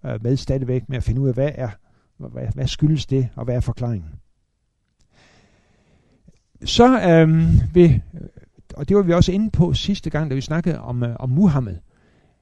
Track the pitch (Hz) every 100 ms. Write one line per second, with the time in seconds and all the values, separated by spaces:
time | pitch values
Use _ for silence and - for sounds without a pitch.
0 | - 117 117 135 - 135 127 127 - 127
1 | - 117 135 120 143 - 123 101 _ _
2 | _ _ - 120 123 - 131 - 151 156
3 | - 135 123 - 120 123 120 110 120 107
4 | 80 71 _ _ _ _ _ _ _ _
5 | _ _ _ _ _ _ _ _ _ _
6 | _ _ _ _ _ _ - - 240 262
7 | 180 165 160 160 165 - - 180 170 123
8 | - - - - - _ _ - 143 202
9 | 185 170 175 185 220 - 175 139 - 202
10 | 160 147 156 135 131 156 175 131 113 123
11 | 120 117 127 131 202 139 117 87 - _
12 | _ _ _ _